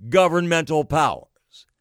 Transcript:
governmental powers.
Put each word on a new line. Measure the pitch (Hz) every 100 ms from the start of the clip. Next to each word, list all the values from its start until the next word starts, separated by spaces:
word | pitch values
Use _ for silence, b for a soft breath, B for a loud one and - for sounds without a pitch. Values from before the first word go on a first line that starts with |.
| 110
governmental | 185 185 170 175 165 151 156
powers. | 147 151 143 71 - _ _ - _ _